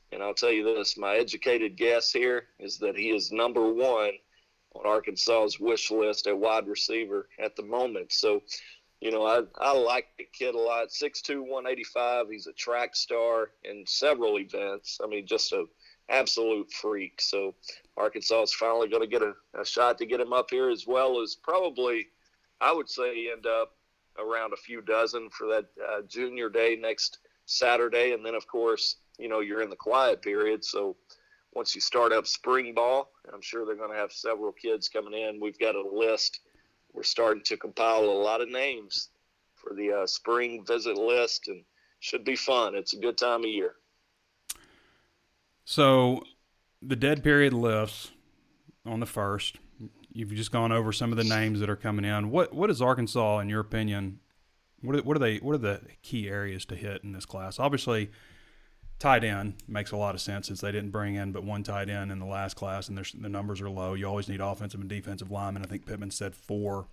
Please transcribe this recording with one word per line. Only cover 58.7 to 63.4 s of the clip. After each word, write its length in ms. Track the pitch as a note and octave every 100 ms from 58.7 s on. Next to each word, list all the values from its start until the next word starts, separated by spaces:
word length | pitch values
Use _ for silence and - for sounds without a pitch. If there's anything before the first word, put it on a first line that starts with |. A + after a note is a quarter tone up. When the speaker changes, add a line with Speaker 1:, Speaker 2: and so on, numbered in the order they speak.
| _ - -
Speaker 2:
tight 240 | D3 A#2+
end 320 | A2 G2+ G#2 F#2 -
makes 240 | G#2+ G2+
a 60 | G#2
lot 160 | G2+ F#2+
of 60 |
sense 260 | - G2+ -
since 140 | G2
they 100 | G2+
didn't 200 | G2+ G2+
bring 240 | G#2 G2+ G2+
in 160 | G2
but 120 | F#2+
one 200 | G2+ G#2
tight 260 | G#2 G2+ G2
end 220 | G2+ G2
in 80 | F#2+
the 60 | F#2+
last 300 | G2 G2 -
class, 340 | G2 F#2+ F#2+
and 80 | G2
there's, 160 | G2
the 160 | - G#2
numbers 320 | G2